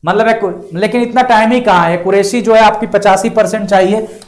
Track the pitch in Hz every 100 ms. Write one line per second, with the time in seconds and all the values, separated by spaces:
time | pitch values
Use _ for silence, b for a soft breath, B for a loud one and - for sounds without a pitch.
0 | 156 202 220 226 196 - - 165 208 240
1 | 240 240 247 226 220 247 240 180 170 170
2 | 180 196 196 247 208 220 214 - 226 202
3 | 202 190 226 220 196 214 202 196 185 214
4 | 214 B